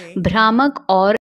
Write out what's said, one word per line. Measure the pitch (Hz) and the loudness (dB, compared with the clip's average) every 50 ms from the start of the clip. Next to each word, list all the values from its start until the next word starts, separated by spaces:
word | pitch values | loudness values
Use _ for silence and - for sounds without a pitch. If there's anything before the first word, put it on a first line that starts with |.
| 180 165 175 196 | -20 -10 -8 -4
भ्रामक | 170 175 175 220 220 220 226 240 269 285 277 - - - | -4 -2 0 2 2 2 2 2 0 -2 -2 -6 -4 0
और | 190 190 190 196 214 233 | 0 2 2 2 0 -2